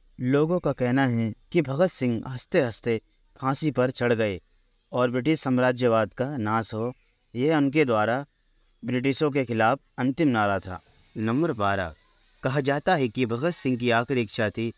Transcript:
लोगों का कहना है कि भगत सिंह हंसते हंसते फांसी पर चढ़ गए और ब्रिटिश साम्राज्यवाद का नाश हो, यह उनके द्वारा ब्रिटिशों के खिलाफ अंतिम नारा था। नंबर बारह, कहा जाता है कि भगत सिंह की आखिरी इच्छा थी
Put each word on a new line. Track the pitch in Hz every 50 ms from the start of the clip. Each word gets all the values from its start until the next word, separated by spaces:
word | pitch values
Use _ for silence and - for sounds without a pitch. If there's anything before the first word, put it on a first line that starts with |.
| _ _ _ -
लोगों | 127 127 139 143 156 156 180 175
का | - 151 131
कहना | - 127 123 123 135 139
है | 127 117 117 113 110 - - _ _
कि | - 170
भगत | 147 131 135 147 185 180
सिंह | - - 127 123 117 - -
हंसते | 127 127 120 - - - 175
हंसते | 135 117 - - - 120 113 107 - _ _ _ _ _ _ -
फांसी | 131 131 139 - 160 151
पर | 120 127 123 131
चढ़ | - - 123 120 117
गए | 110 113 104 92 85 - _ _ _ _ _ _ _ _ _
और | - 123 127 123
ब्रिटिश | 120 127 120 151 160 -
साम्राज्यवाद | - 139 127 123 127 127 123 120 127 117 113 113 107 95 -
का | - 123 139 151
नाश | 127 107 107 110 113 107 - 110
हो, | 107 113 123 127 - _ _ _ _ _ _ -
यह | 120 131 156 165
उनके | 147 139 139 131 156 147
द्वारा | 123 113 107 107 110 120 135 147 - _ _ _ _ _ _ _ _ _ _ -
ब्रिटिशों | 117 123 127 123 139 131 - 156 147
के | 135 143 127
खिलाफ | - 117 110 110 113 139 - - _ _
अंतिम | - 127 135 135 - 165
नारा | 139 120 110 104 101 98 95
था। | - 95 90 - - _ _ _ _ _ _
नंबर | 117 110 113 120 143 170 165 139
बारह, | 110 101 98 98 98 90 82 78 - _ _ _ _ _ _ _ _ -
कहा | 131 131 147
जाता | 131 139 139 147 - 190 185
है | 151 131 113
कि | - 127 127
भगत | 107 120 117 147 170 -
सिंह | - - 135 127
की | 113 120 120
आखिरी | 113 117 120 - 139 123
इच्छा | 117 101 - - 110 104
थी | - 117 113 117 -